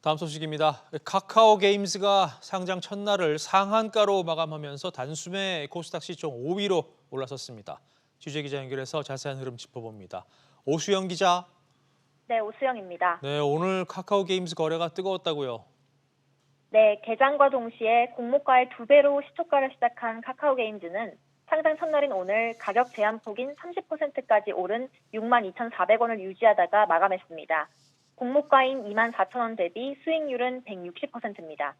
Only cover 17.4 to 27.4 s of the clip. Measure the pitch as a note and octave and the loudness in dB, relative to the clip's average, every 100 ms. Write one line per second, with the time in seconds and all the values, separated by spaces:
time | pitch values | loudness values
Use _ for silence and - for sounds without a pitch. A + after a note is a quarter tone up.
17.4 | C#4 C4+ A#3 - A3 A#3 A#3+ A#3+ A#3+ C#4 | 0 0 -6 -4 2 2 2 -2 -2 0
18.4 | C#4+ B3+ B3+ - A#3 C#4+ C#4+ C#4+ C#4+ - | 4 4 4 -6 6 8 8 2 -4 -8
19.4 | E4+ C#4+ C4+ C4+ A#3+ A#3+ A#3+ A3+ A#3 C4 | 0 2 0 0 -2 -2 -8 -8 -10 -2
20.4 | D4 C4 A3 G#3+ E3+ F#3 A3+ - _ _ | 0 0 -2 -6 -8 -6 -8 -12 _ _
21.4 | _ D#4 D#4+ D#4 E4 D4+ C#4+ G3 F#3 G#3 | _ 2 2 0 0 2 2 -2 0 0
22.4 | A3+ A3+ - G3+ B3 - G#3 A3 A3 G#3 | 0 -4 -2 0 0 2 0 0 -8 -8
23.4 | C4 D4 F4 F4 - D4+ D4 C4+ B3+ G#3+ | -8 -8 -8 -8 -6 -4 -4 -4 2 2
24.4 | G#3 - F3+ A3 C4 _ _ A3 A3+ A#3+ | 2 -4 -2 -2 -4 _ _ -6 2 2
25.4 | G3 - A#3 - F3+ A3 A#3 G3 F#3+ F#3 | 2 -6 -8 -4 4 4 4 -2 -6 2
26.4 | A3+ G#3 F3 G#3 G#3 E3+ F#3+ F#3 - E3 | 4 6 4 4 4 4 4 0 -8 -16